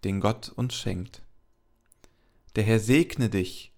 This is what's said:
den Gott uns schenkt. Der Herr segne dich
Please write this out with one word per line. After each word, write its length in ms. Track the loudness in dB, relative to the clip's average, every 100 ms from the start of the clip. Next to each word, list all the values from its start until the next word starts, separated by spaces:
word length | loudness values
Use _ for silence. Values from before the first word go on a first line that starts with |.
den 160 | -2 0
Gott 300 | 0 -2 -8
uns 260 | -6 -6 -4
schenkt. 460 | -6 -6 -10 -16 -20 -20 _ _ _ _ _ _ -20 _ _ _ -8 -2
Der 80 |
Herr 160 | 4 4
segne 500 | 6 4 4 0 0
dich 420 | 0 -2 -8 -18